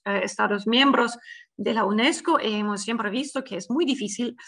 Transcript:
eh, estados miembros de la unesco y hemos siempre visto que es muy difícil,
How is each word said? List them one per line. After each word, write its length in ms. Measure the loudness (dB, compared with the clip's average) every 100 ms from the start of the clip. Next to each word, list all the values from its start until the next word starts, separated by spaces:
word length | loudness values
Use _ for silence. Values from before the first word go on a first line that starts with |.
| -2
eh, 160 | -2
estados 440 | -2 0 0 0 2
miembros 500 | 4 6 4 2 -2 -16 -20 -20 -6
de 140 | -2
la 120 | 0 2
unesco 540 | 2 2 2 2 2
y 140 | 2
hemos 300 | -2 -2 -4
siempre 260 | -4 -2 -2
visto 340 | -2 -4 -6
que 140 | -6 -10
es 100 | -2
muy 120 | 0
difícil, 540 | 0 0 -4 -4 -4 -6